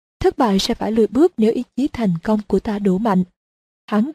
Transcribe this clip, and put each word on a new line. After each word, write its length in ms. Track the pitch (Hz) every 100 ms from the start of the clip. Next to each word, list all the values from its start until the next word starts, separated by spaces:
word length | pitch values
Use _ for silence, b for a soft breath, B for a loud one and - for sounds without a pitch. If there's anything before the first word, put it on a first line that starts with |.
| _ -
"Thất 180 | 359 -
bại 220 | 269 294
sẽ 140 | -
phải 180 | 240 196
lùi 160 | 226 214
bước 260 | 233 349 -
nếu 140 | 214
ý 120 | 247 247 -
chí 120 | 285
thành 260 | - 220 170
công 160 | - 214 -
của 120 | 196
ta 200 | - 208
đủ 180 | 202 185
mạnh." 260 | 233 185 185 _ _ _ _ _ -
Hắn 260 | 214 254